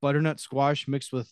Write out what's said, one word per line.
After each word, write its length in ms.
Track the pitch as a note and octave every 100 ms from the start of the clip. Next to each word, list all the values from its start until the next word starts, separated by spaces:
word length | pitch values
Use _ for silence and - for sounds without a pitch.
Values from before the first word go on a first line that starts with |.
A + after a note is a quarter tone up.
butternut 400 | C#3 D3 D#3 D3
squash 460 | - C3 C#3 D3 -
mixed 240 | C#3 -
with, 160 | B2+ A2+